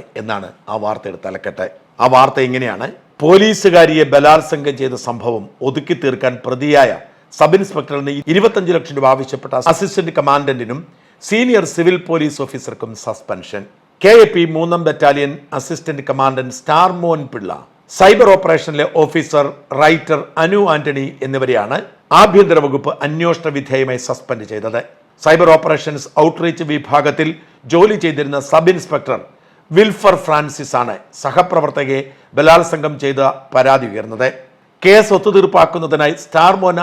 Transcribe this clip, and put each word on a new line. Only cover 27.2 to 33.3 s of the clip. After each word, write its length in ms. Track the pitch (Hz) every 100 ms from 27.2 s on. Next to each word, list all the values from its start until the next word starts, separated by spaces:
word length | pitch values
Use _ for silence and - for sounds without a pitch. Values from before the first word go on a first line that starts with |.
| 156 160 _ _ 123
ജോലി 260 | 165 208 208
ചെയ്തിരുന്ന 360 | 165 147 139 143 139
സബ് 240 | 160 165
ഇൻസ്പെക്ടർ 460 | 180 - 143 131 117 - _ _ _ - 156
വിൽഫർ 380 | 214 - 202 175
ഫ്രാൻസിസ് 520 | - 151 151 - 139 131
ആണ് 140 | 120 98 - -
സഹപ്രവർത്തകയെ 800 | 143 151 180 170 147 139 135 135 135 - _ 135
ബലാത്സംഗം 560 | 151 170 170 160 151 143
ചെയ്ത 260 | 143 139 135